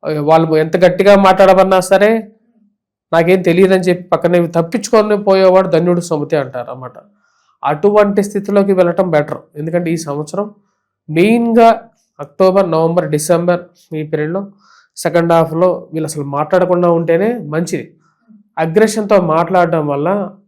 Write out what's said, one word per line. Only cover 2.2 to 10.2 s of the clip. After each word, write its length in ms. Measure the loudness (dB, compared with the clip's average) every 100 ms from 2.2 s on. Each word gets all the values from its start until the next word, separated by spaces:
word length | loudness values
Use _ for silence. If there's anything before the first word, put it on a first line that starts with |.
| -6 _ _ _ _ _ _ _ _
నాకేం 300 | -2 2 2
తెలియదని 380 | 2 2 2 2
చెప్పి 220 | 0 -4
పక్కనే 440 | -2 -2 0 0 0
తప్పించుకొని 760 | -2 -4 -6 0 0 2 -2
పోయేవాడు 460 | 0 2 4 4 2
ధన్యుడు 320 | 0 0 -2
సుమతి 360 | -4 -6 -4 -4
అంటారు 340 | -4 -10 -12
అన్నమాట. 220 | -14 -16 -18 _ _ _ _ _ _
అటువంటి 580 | -6 -2 2 2 2 0
స్థితిలోకి 500 | -2 -6 -2 0 0
వెళ్ళటం 380 | 2 0 0 0
బెటర్. 280 | 0 -2 -8 _ -12
ఎందుకంటే, 360 | -6 -4 -4
ఈ 40 | -6
సంవత్సరం 580 | -6 -10